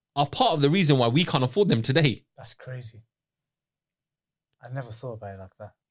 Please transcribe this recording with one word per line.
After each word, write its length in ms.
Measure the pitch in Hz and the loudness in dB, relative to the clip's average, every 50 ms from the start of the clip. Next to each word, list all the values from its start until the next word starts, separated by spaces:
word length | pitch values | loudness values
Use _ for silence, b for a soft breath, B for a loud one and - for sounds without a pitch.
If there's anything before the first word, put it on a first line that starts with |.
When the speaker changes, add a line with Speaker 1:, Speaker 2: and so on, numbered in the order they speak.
| _ _ - | _ _ -2
Speaker 1:
are 100 | 139 143 | -2 -2
part 280 | 139 - - 262 233 165 | 0 0 0 2 2 2
of 80 | 151 139 | 2 2
the 80 | 139 | 2
reason 260 | 156 196 185 143 151 | 4 2 4 4 4
why 120 | 131 120 117 | 4 4 4
we 160 | 117 156 180 | 4 2 2
can't 180 | - - 143 127 | 2 0 0 0
afford 240 | 123 - 202 208 175 | 0 2 2 2 2
them 140 | - 113 113 | 2 0 0
today. 420 | - 131 160 156 143 101 - - _ _ - | 0 2 2 2 2 0 -2 -8 _ _ -18
Speaker 2:
That's 160 | - - - | -16 -16 -16
crazy. 480 | - - - 127 127 120 110 117 107 - _ _ _ _ _ _ _ _ _ _ _ _ _ _ _ _ _ _ _ _ _ _ _ _ _ _ _ _ _ _ _ 117 | -14 -16 -16 -14 -14 -16 -16 -20 -20 -20 _ _ _ _ _ _ _ _ _ _ _ _ _ _ _ _ _ _ _ _ _ _ _ _ _ _ _ _ _ _ _ -18
I 60 | 123 | -14
never 240 | 127 135 131 117 110 | -12 -12 -12 -12 -14
thought 220 | 113 - 127 117 | -14 -12 -12 -12
about 200 | 110 107 98 98 | -12 -12 -14 -14
it 20 | 95 | -14
like 180 | 95 92 _ - | -18 -20 _ -20
that. 140 | 107 107 - _ _ _ | -20 -20 -20 _ _ _